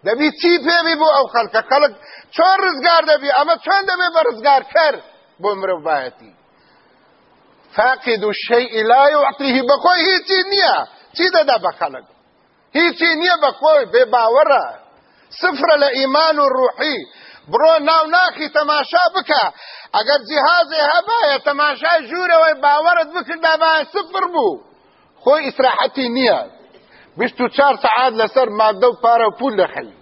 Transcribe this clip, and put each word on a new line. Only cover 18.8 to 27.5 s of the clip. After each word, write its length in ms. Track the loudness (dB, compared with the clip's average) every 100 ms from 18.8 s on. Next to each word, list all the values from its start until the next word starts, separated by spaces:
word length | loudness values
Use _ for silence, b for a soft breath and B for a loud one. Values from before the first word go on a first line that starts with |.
| 0 0 0 -2
بکە. 280 | -2 -2 -2 B B B B -4
ئەگەر 260 | 0 -2 -2
جیهازێ 520 | -2 2 2 0 0 0
هەبایە، 440 | 0 0 -2 0 0 -2
تەماشای 520 | -2 -2 -2 0 0 -2
ژوورەوەی 460 | -6 2 4 2 2
باوەڕت 460 | 0 2 2 0 -2 -6
بکرد، 260 | -10 -4 0
دابا 260 | 2 2 0 -2
سفر 320 | -8 -6 -6 -4
بوو. 280 | -2 -2 -4 -16 _ b b b _
خۆی 220 | 0 0 0
ئیسراحەتی 600 | -2 -2 0 -4 -4 -6 -2
نییە. 240 | 0 0 -4 -16 _ _ _ b b -8
بیست 240 | -8 -4
و 60 | -4